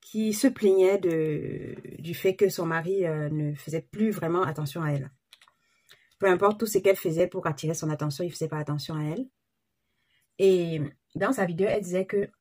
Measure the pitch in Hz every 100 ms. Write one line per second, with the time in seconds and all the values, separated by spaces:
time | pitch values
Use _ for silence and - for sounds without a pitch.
0 | - 214 220 208 269 262 208 190 185 196
1 | 185 165 156 151 - - - - - -
2 | 160 170 190 185 196 180 170 165 165 196
3 | 175 156 151 156 147 147 - 160 - -
4 | 220 185 165 175 185 151 147 - 156 143
5 | 131 _ _ - _ _ _ _ _ -
6 | _ _ 196 180 196 214 220 196 190 190
7 | 185 160 180 190 170 147 156 160 156 151
8 | 156 143 180 170 156 156 151 147 - 156
9 | 151 170 262 _ _ _ _ _ _ _
10 | _ _ _ _ 190 185 170 160 143 -
11 | _ - 190 262 185 165 202 - 180 180
12 | 190 202 202 _